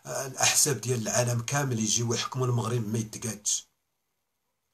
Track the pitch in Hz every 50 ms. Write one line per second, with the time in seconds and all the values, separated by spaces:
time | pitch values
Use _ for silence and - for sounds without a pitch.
0 | - 123 123 127 135 135 131 - - - - - - 151 135 113 - 120 127 113
1 | 107 107 104 113 123 123 120 117 117 - 143 147 143 135 123 110 113 104 - 120
2 | 120 117 117 110 - - - 127 127 123 120 117 - 113 120 120 107 101 110 113
3 | 110 - - - - 117 101 104 - - - - - _ _ _ _ _ _ _
4 | _ _ _ _ _ _ _ _ _ _ _ _ _ _